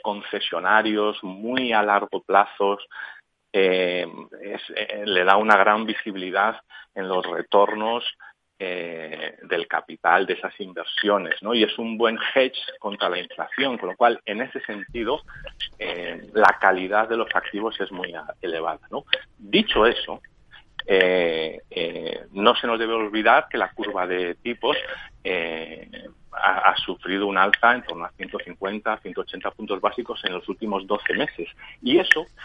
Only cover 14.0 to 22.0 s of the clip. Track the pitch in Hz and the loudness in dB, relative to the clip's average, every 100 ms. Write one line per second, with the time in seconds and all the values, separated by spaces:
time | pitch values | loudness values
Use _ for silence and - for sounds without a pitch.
14 | 107 - - 104 131 131 - 104 - 120 | 2 2 -4 -6 -6 -8 -8 -10 -8 -6
15 | 110 147 - - - - - - 107 87 | -4 -4 -8 -16 -16 -12 -14 -8 -8 -6
16 | 87 85 - 107 101 - 98 92 92 104 | -8 -10 -4 4 6 6 4 2 0 0
17 | 113 117 107 98 - 101 110 - 95 92 | 0 0 0 -2 -4 -6 -6 -6 -8 -6
18 | 92 82 78 - 92 80 82 78 - 127 | -10 -10 -14 -10 -6 -4 -4 -6 -10 -10
19 | - - - _ 101 170 214 123 113 - | -4 -4 -4 _ -2 0 2 4 4 4
20 | - - - _ _ - _ - - 95 | -6 -12 -16 _ _ -20 _ -14 2 4
21 | 90 92 85 80 80 85 - 90 85 85 | 6 4 2 0 -4 -8 -12 -6 -6 -6